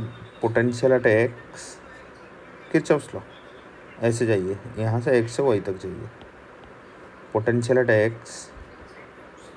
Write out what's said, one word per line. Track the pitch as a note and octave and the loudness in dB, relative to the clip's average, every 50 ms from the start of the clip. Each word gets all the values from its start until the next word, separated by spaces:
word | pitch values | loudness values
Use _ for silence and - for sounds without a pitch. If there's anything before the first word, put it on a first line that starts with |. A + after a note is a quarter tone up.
| A2+ A#2 - - - - - - - | -2 -8 -12 -16 -18 -20 -8 -4 -4
potential | A2+ A#2 A#2+ A#2 B2 A#2+ - C3+ C3 C3 B2 | 0 2 2 2 2 0 2 4 4 4 4
at | B2 | 6
x, | A#2+ G#2+ A2 A#2+ B2 A#2+ - - - - - - - - - - - - - - - - - - - - - - - - - - - | 4 4 6 4 2 -2 -10 -18 -18 -18 -18 -18 -18 -18 -20 -20 -20 -20 -20 -20 -20 -20 -20 -20 -20 -20 -20 -20 -20 -20 -20 -8 -2
किरचॉफ्स | - D#3+ D#3+ - D#3 C#3+ - - - | -2 -2 2 2 0 0 0 -8 -12
लॉ, | G2 - - - - - - - - - - - - - - - - A#2 | -12 -12 -14 -20 -20 -20 -20 -20 -20 -20 -20 -20 -20 -20 -20 -8 -2 0
ऐसे | A#2 A2+ A#2 B2 | 0 2 2 2
जाइए, | A2+ A2 F#2+ F#2 F#2+ G2+ G2+ - - - | 2 2 2 0 -2 -4 -6 -8 -12 -8
यहाँ | G#2+ A2 A2+ A2+ A#2+ | -4 -4 -2 -2 -2
से | A#2+ D3 B2+ A#2+ | 0 2 2 2
एक्स | A2+ A2+ - | 2 0 -2
से | - C#3 | 0 2
वाई | C3+ A2 G2 | 2 2 0
तक | F2+ G2+ F#2 F#2 - | -2 -4 -8 -8 -8
जाइए, | F#2 F2 - A#2 A2+ - - - - - - - - - - - - - - - - - - - - - - - - - | -10 -10 -10 -12 -14 -16 -20 -20 -20 -20 -20 -20 -20 -20 -20 -20 -20 -20 -20 -20 -20 -20 -20 -20 -20 -20 -20 -14 -4 -4
potential | G#2+ A2 A#2 A#2 A#2+ A#2 B2 B2 B2+ B2 | -2 0 2 0 0 2 2 2 2 4
at | A#2 | 4
x | A2 G#2+ G#2+ A#2 A#2 - - - - - - - - - - - - - - - - - - - - - - - - - - - - | 4 4 4 2 0 -6 -14 -16 -16 -16 -16 -18 -18 -20 -20 -20 -20 -20 -20 -20 -20 -20 -20 -20 -20 -20 -20 -20 -20 -20 -20 -20 -20